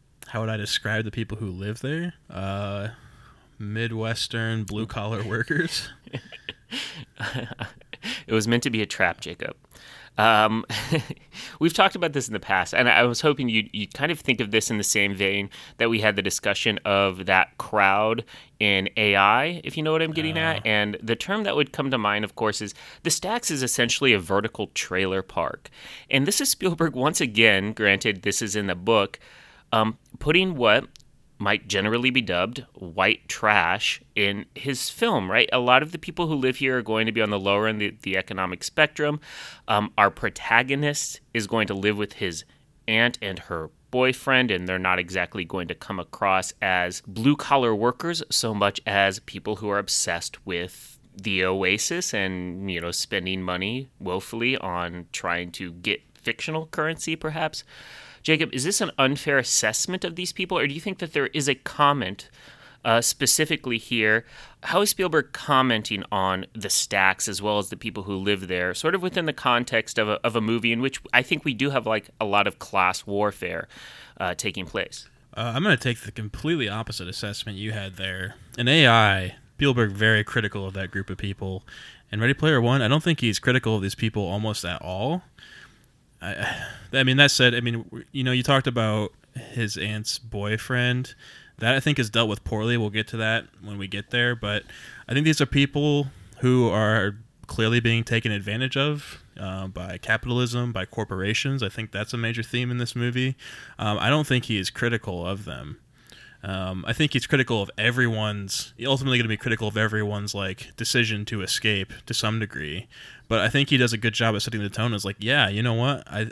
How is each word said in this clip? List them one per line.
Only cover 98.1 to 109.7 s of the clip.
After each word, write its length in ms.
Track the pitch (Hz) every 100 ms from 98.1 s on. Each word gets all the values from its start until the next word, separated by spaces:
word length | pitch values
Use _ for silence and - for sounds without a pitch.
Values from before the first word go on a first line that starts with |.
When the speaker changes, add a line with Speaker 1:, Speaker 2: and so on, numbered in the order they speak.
| 113 110
Speaker 1:
advantage 460 | 101 101 110 131 135
of, 460 | 143 147 - - - -
uh, 280 | 95 95 95
by 320 | 92 90 -
capitalism, 720 | - 110 123 120 123 120 120
by 120 | 98
corporations. 800 | 92 - 107 95 98 113 139 135
I 60 | 101
think 220 | - 110
that's 220 | 98 110
a 60 | 120
major 240 | 113 117
theme 280 | 113 123 123
in 80 | 123
this 160 | 120
movie. 420 | 120 120 127 127 131 - - - -
Um, 200 | 107 104
I 100 | 110
don't 180 | 151 147
think 180 | 127
he 140 | - 107
is 120 | 90
critical 560 | - 120 113 - 90 85
of 180 | 98
them. 340 | 98 65 73 - _ _ - - - -
Um, 400 | 98 95 92 92 -
I 60 |
think 220 | 117 151
he's 120 | 127 -
critical 360 | 139 120 113
of 80 | 98 -
everyone's, 960 | 110 120 120 110 107 104 98 - - - 123
ultimately 320 | 135 135 123
gonna 100 | 113
be 80 | 107
critical 300 | 127 113
of 100 | 107